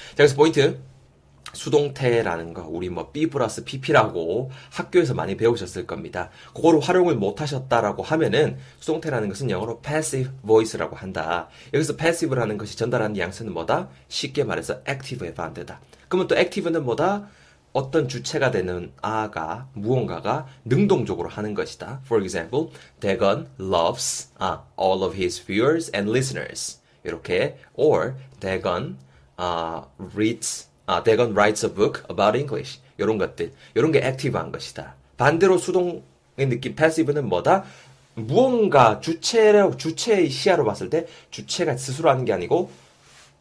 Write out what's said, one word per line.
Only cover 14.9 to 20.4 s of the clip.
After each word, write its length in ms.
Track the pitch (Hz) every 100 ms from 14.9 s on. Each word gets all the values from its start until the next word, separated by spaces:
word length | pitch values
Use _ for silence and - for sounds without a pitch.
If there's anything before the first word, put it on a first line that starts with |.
| 135 - 127 85
반대다. 460 | 80 82 87 - - _ - _
그러면 200 | 185 175
또 100 | -
active는 460 | 175 208 170 165
뭐다? 460 | 131 113 175 202 202 - - _ _
어떤 360 | - 135 165 135
주체가 420 | 117 - 151 131
되는 400 | 107 90 90 87 -
아가, 640 | 104 110 107 85 80 110 131
무언가가 720 | - 107 131 98 85 101 139